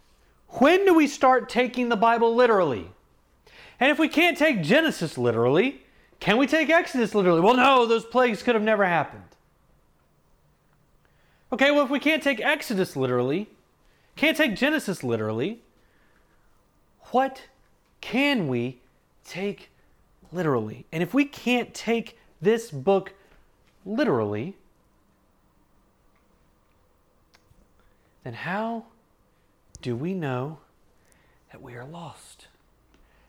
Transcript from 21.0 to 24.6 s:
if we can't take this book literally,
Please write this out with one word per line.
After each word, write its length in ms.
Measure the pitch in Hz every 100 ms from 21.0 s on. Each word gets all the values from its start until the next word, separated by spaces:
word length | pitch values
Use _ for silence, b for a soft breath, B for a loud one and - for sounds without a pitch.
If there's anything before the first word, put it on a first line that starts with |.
if 100 | 170
we 120 | 269 285
can't 480 | - 233 247 226
take 440 | - - 233 220 - b b
this 300 | 175 226 226
book 420 | 143 135 196 190 - b b b b _ _ 185
literally, 680 | 220 269 127 104 104 151 196